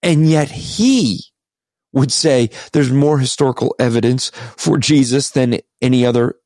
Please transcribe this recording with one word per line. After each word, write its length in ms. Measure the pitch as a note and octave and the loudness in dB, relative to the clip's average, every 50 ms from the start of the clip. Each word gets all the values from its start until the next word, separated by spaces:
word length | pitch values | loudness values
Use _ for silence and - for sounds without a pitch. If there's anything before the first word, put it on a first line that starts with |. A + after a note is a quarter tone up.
| - | 0
And 240 | F3+ E3+ D3+ D#3 D#3 | 2 2 4 4 4
yet 220 | D#3+ D#3 D3 C3+ | 4 2 0 -2
he 680 | - - - - - - G#3+ B3+ C4+ B3+ F#3+ A#2+ G2 F2 - _ _ _ _ _ _ _ _ _ _ _ _ _ _ | -6 -12 -12 -12 -6 -2 0 2 2 2 0 -2 -4 -6 -10 _ _ _ _ _ _ _ _ _ _ _ _ _ _
would 180 | C3+ C3 A#2 | -2 0 0
say 400 | - - - D#3+ C#3 B2+ A#2+ A2 - - - - - | -2 -2 0 2 2 2 0 0 -4 -10 -20 -4 -2
there's 180 | D3+ D3 B2+ | 0 0 2
more 300 | B2+ C#3 C#3+ D3 D3+ C#3+ | 2 2 2 2 2 0
historical 520 | C3 B2 - - C#3+ C3+ B2 - B2+ B2+ - _ | 0 -4 -2 -2 -2 -2 0 -2 -4 -4 -2 _
evidence 540 | - B2 A#2 A#2 A2 A#2 B2+ B2+ - - - - - A#2 - | -2 0 0 0 0 0 0 -2 -4 -8 -12 -14 -18 -18 -16
for 200 | - - D#3+ D#3+ | -6 -2 -2 0
Jesus 540 | D#3+ - - D3+ D3 C3+ A#2+ A#2+ C#3 C#3 - | 0 0 2 2 2 2 2 0 -2 -2 -2
than 300 | - D3 C3 B2 A#2 - - _ _ _ | -2 -2 0 0 0 -4 -6 _ _ _
any 240 | - B2+ B2+ B2+ B2 | -2 0 2 2 2
other 300 | B2 A#2+ A#2+ A#2+ A#2+ - _ _ | 2 2 0 0 -2 -4 _ _